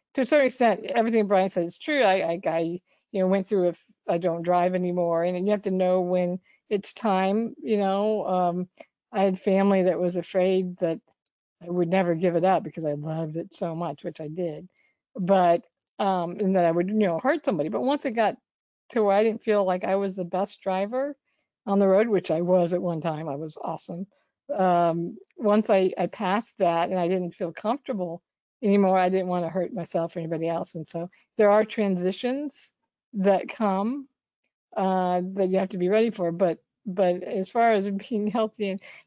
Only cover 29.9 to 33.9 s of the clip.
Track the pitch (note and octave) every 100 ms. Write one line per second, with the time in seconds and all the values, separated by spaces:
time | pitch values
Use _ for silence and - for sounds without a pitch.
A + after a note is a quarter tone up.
29.9 | F3 E3 F#3 E3 D#3+ E3 E3 F#3 E3+ D#3
30.9 | E3+ F3 _ _ - G#3 G#3 G#3+ - G3+
31.9 | F#3 F3+ F#3+ B3 C4+ D4 - - _ _
32.9 | _ _ G#3+ F#3+ F#3+ - - G#3+ F#3+ G#3